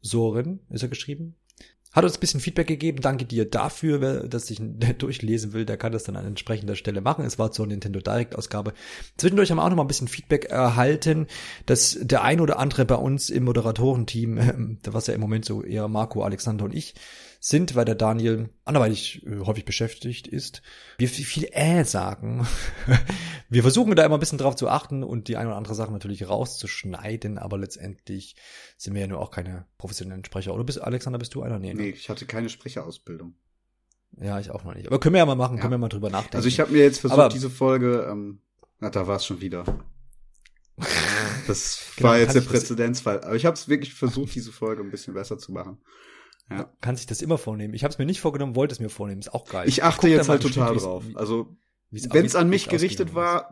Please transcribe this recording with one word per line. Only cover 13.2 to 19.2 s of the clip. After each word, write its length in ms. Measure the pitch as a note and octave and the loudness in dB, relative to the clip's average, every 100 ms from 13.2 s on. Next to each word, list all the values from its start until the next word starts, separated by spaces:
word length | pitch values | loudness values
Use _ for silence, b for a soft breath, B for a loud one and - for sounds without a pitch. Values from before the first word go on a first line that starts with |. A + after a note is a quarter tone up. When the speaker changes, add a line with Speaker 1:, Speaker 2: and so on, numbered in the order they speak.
| - | 0
Speaker 1:
im 140 | - | 0
Moderatorenteam, 920 | B2+ A#2+ A2+ A2 B2+ B2+ A2+ A2+ A2+ A2+ | 2 2 0 2 2 2 0 -2 -2 4
<laughs> 0 | |
ähm, 400 | A#2+ C3 A#2+ A2+ - | 2 2 -4 -6 -6
was 220 | G#2+ - | -4 -2
ja 60 | |
im 60 | G#2+ | -2
Moment 240 | G#2+ A2 | 0 -2
so 180 | A2 G#2 | -2 -6
eher 240 | - G#2+ G#2+ | -4 -4 -2
Marco, 340 | G#2+ A2 A2 | -2 -2 -2
Alexander 420 | G2+ G2 - G#2+ G#2 | -2 -2 -2 -2 -2
und 80 | |
ich 200 | D3+ - - B B B B | -4 -8 -14 B B B B
sind, 360 | - D3 - B2 | 0 2 2 2
weil 80 | |
der 100 | A2+ | 2
Daniel 560 | A2 A2 A2+ A#2 A2+ A2+ _ | 2 2 2 0 0 -4 _
anderweitig, 600 | - D3 A2 G#2+ - - | 0 2 2 0 -6 -10